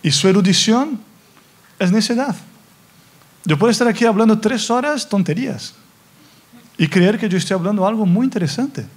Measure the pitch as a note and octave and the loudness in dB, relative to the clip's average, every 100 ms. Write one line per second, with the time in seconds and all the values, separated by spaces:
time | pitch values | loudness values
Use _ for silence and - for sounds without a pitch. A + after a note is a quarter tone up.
0 | E3 C#3 F#3+ F#3+ F#3+ F#3 - A3+ D4+ B3+ | 0 0 2 4 2 2 2 0 0 -6
1 | - _ _ _ _ _ _ _ F#3 G#3+ | -12 _ _ _ _ _ _ _ 0 0
2 | G#3 A#3+ C4+ F3 - - _ _ _ _ | 0 -2 -4 -6 -12 -20 _ _ _ _
3 | _ _ _ _ - D3 A#3 A3 A#3+ G3 | _ _ _ _ -2 2 2 2 0 2
4 | A#3 G3+ A3+ G#3+ G#3+ B3 - A#3+ C#4+ D4 | 2 4 2 2 0 -2 -2 -2 -2 -4
5 | - G3+ F3 E3 C4+ B2 - - _ _ | -2 -2 -2 -4 -6 -8 -12 -20 _ _
6 | _ _ - _ _ - - - D#3+ F#3+ | _ _ -20 _ _ -20 -20 -4 0 4
7 | F3+ F#3 G#3+ F#3 F3 F#3+ F3 G#3 F#3+ A3 | 2 2 -2 -2 -2 -2 -2 0 0 0
8 | G3 F3+ B3+ A3+ D#3 - C#4 D3+ G#2 | 0 2 0 -2 -4 -4 -6 -6 -14